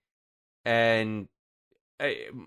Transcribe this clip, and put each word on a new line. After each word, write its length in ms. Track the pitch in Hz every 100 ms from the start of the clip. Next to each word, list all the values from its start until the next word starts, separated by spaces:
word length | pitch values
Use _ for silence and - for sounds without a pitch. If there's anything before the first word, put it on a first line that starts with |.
| _ _ _ _ _ _ 120
And 600 | 117 117 113 110 107 98 _ _ _ _ _ _ -
I, 280 | 143 85 - 127